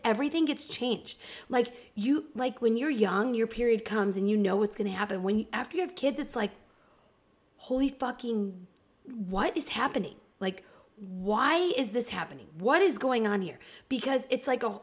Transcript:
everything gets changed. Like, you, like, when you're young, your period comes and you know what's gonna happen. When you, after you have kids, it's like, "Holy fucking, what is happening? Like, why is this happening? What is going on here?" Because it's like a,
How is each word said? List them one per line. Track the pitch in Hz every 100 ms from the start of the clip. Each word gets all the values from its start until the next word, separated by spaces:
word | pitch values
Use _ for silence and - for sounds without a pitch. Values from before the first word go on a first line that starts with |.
everything | 226 214 285 330
gets | 302 294 -
changed. | - 247 214 - - - - -
Like, | 247 240 - - -
you, | 220 302 -
like, | - 254 -
when | 233 226
you're | 294
young, | 247 202 190 247
your | 233 226
period | 233 240 220
comes | 220 214 202 190
and | 196
you | 214
know | 196 196
what's | 208 -
gonna | 208
happen. | 185 208 190
When | 185 214
you, | 214
after | 226 - 330
you |
have | 339 -
kids, | 277 285
it's | - 240
like, | 208 - _ _ _ _ _ _ _ _ _ _
"Holy | - 262 269
fucking, | - 247 240 240 220 196 185 180 _ _ _
what | - 240 185 190 277 330
is | -
happening? | 220 269 247 180 - _ -
Like, | 190 190 - - _ -
why | 196 185 190 214 269 339 359 -
is | 226
this | 233 220
happening? | 175 165 139 - 156
What | 202 330
is | 381 214
going | 262 247 214
on | 202
here?" | 180 - - - -
Because | 262 269 262 262
it's | 262 -
like | 247
a, | 226 202